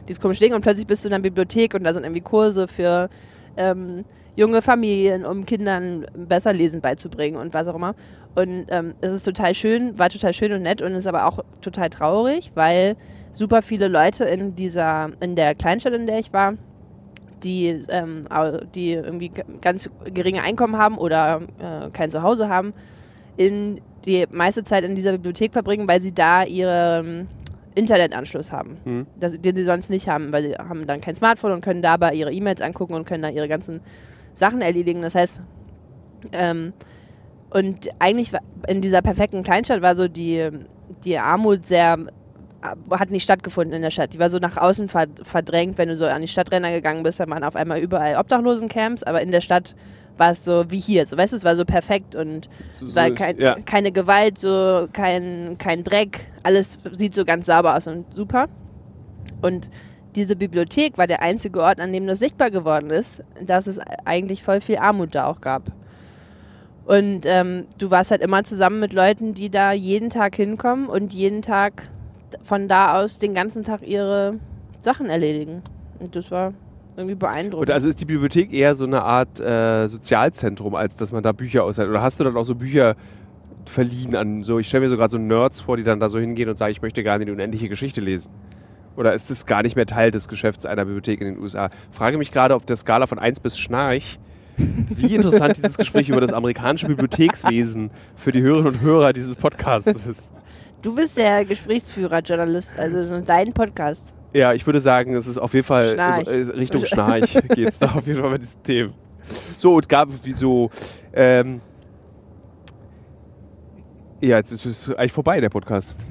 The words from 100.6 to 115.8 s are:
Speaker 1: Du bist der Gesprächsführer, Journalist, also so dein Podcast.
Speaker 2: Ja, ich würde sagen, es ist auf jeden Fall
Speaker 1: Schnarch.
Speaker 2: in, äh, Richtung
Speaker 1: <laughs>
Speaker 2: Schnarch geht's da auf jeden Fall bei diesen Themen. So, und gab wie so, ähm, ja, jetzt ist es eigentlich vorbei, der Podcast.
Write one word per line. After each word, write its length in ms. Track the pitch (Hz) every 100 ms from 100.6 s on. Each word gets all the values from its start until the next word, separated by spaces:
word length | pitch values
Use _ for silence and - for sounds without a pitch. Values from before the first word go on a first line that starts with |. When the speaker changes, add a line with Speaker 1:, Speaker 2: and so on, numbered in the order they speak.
| - -
Speaker 1:
Du 140 | 220
bist 240 | 240 320 -
der 260 | 214 208
Gesprächsführer, 760 | 196 202 202 233 - 202 180 165
Journalist, 580 | 160 170 165 175 - -
also 240 | 160 175
so 160 | 175 175
dein 320 | 175 170 208
Podcast. 640 | 233 220 185 147 156 - - -
Speaker 2:
Ja, 200 | 143 123
ich 100 | 120
würde 160 | 156 147
sagen, 340 | 135 127 123
es 120 | 123 123
ist 100 | 120
auf 140 | 120
jeden 140 | 131 131
Fall 280 | 131 113
Speaker 1:
Schnarch. 340 | 110 175 175 160
Speaker 2:
in, 200 | 127 123
äh, 40 |
Richtung 320 | - 127 -
Speaker 1:
<laughs> 20 | 104
Speaker 2:
Schnarch 500 | - 104 113 120 269 -
geht's 300 | 233 113 -
da 140 | 135 135
auf 100 | 143
jeden 140 | 147
Fall 100 | 135
bei 80 | 135
diesen 240 | 120 -
Themen. 320 | - 120 110 - - - - - - 170
So, 160 | 180
und 140 | 165 -
gab 200 | 143 147 135
wie 80 | 131
so, 380 | 123 131 123 117 - - - -
ähm, 480 | - 127 123 127 123 - - - - - - - - - - - - - - - - - - - - - - - - - -
ja, 140 | 131 113
jetzt 120 | 104
ist 140 | 117
es 300 | 127 113 -
eigentlich 180 | 127 123
vorbei, 280 | - 151 180
der 100 | 110
Podcast. 480 | 104 - 101